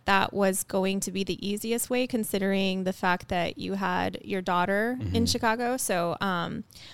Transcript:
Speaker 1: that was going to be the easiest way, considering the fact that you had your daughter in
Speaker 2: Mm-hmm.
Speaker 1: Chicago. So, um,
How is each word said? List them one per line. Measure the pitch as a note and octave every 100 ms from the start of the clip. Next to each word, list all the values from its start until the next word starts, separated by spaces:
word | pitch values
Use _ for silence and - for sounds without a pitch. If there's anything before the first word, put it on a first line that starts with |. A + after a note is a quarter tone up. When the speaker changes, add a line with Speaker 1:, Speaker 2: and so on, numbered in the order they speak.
| -
Speaker 1:
that | G3 -
was | G3 F#3+ G3
going | - G3 F#3+ G3
to | G3
be | F#3
the | F#3+ F3 G3
easiest | G#3 A3+ A#3 -
way, | B3 B3+
considering | A#3 G#3+ G3 G3 G3 F#3+ F#3+
the | F#3
fact | F#3 F#3 F3+ -
that | F3+ E3 -
you | F3+
had | G3 F#3 F3+ F#3 F3+
your | - F#3+
daughter | F#3 F3 F3+ G3 A3+ B3+
in | -
Speaker 2:
Mm-hmm. | A#3 A#3
Speaker 1:
Chicago. | B3 A#3 A3+ A#3+ B3+
So, | - F#3 E3+ -
um, | G3 F3+ E3+ - - - -